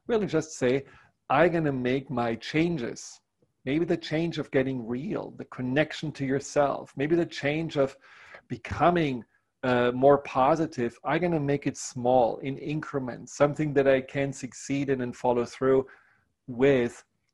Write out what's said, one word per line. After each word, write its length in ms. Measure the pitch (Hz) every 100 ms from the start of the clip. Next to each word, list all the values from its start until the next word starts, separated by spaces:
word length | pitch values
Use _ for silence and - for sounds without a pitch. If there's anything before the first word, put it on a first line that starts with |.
| -
Really 220 | 233 190
just 260 | 156 151
say, 320 | - 127 135 135 - _ _ -
"I'm 220 | 139 175
gonna 220 | 170 151
make 360 | 135 123 135 135
my 260 | 123 120 117
changes." 840 | - 151 170 170 117 - - - _ _ _ _ -
Maybe 180 | 147
the 140 | 170 165
change 420 | - 156 170 156
of 120 | 139
getting 360 | 139 131 131 110
real, 440 | 123 147 - 98
the 120 | 123
connection 720 | 127 - 127 135 151 - 156
to 120 | - 139
yourself, 680 | 135 - - 143 - - -
maybe 220 | 147 170
the 80 | 165
change 500 | - 139 151 165 151
of 220 | 131 - - - - - _
becoming, 760 | 120 - 101 156 175 151 127 - _ _ _
uh, 280 | 131 123 123
more 280 | 123 135 143
positive. 800 | - 139 135 160 156 143 117 -
I'm 160 | - 156
gonna 220 | 175 165
make 260 | 139 143 143
it 80 | 131
small, 640 | - 127 120 127 113 101
in 200 | 139 139
increments, 760 | - 151 151 143 127 - 120
something 400 | - 147 143 156
that 140 | 143 135
I 120 | 135
can 320 | 131 143 139
succeed 580 | 131 131 - - 139 139
in 120 | 131
and 120 | 123
follow 300 | - 127 123
through 440 | 120 - 131 135 131 - _ _ _ _ -
with, 580 | 120 135 135 120 - _ _ _